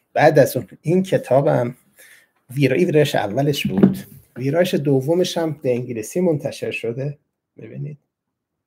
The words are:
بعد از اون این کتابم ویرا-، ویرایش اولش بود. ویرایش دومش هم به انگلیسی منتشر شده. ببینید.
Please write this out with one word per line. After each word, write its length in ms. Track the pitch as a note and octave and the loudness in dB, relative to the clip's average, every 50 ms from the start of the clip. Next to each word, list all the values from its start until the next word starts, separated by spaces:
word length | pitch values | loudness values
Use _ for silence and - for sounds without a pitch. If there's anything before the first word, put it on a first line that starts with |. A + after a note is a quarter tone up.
| _ _ - | _ _ 0
بعد 260 | A#2 C#3+ D#3 D3+ D3 | 4 4 6 6 6
از 180 | B2 - - | 4 4 2
اون 100 | B2+ - - - - | -6 -8 -10 -14 -10
این 220 | - D3+ F3 F#3+ F#3+ | -4 -2 0 0 0
کتابم 720 | - F3+ E3 - - B2 C#3 D#3 D#3 C#3+ B2+ B2 A#2+ - _ _ _ _ - - - - - _ _ _ _ _ - | 0 -2 -2 0 2 0 2 2 2 0 0 -2 -4 -6 _ _ _ _ -20 -20 -20 -20 -20 _ _ _ _ _ -10
ویرا-، 280 | A#2+ C#3 C#3+ B2 C3 | -2 0 2 2 2
ویرایش 380 | D#3+ F3+ F3+ C#3+ D3+ C#3+ C#3+ - | 2 0 2 2 2 2 2 0
اولش 520 | A2 G#2 G2+ G2+ B2+ C#3+ D3+ C#3+ - - | -2 -2 -2 -2 -2 -2 -2 -2 -2 -2
بود. 300 | G3+ F#2+ F#2+ - F#3+ - - - - - - - _ - | -2 2 4 4 4 4 2 -10 -16 -20 -20 -20 _ -10
ویرایش 380 | A#2+ B2+ C#3 D3 E3+ F3+ F3+ - | -6 -4 0 2 2 2 2 0
دومش 640 | C#3+ C#3 D3 C#3 C3+ B2+ D3 E3+ F3+ F3 F3+ - | -2 0 2 2 2 2 2 2 2 0 0 -2
هم 220 | F3 E3 D#3+ D3+ - | -4 -4 -4 -4 -4
به 120 | - C3 B2 | -2 -2 -2
انگلیسی 460 | A#2+ B2 A#2+ A#2 A2 G#2+ - - F3+ | -2 -2 -6 -8 -8 -8 -6 -4 0
منتشر 520 | F#3 E3+ D#3 C#3+ - G#2+ G2+ - A#2+ A2+ | 0 0 0 0 -4 -6 -8 -8 -8 -8
شده. 460 | - - - A2+ A#2 B2+ C3+ D3 C#3+ _ _ _ _ _ _ _ _ | -8 -6 -6 -6 -6 -6 -6 -8 -8 _ _ _ _ _ _ _ _
ببینید. 400 | - A2+ A2 B2 C3+ C#3+ D3 D3 - _ _ _ _ _ _ _ _ _ _ _ _ _ | -20 -18 -16 -12 -12 -12 -12 -12 -16 _ _ _ _ _ _ _ _ _ _ _ _ _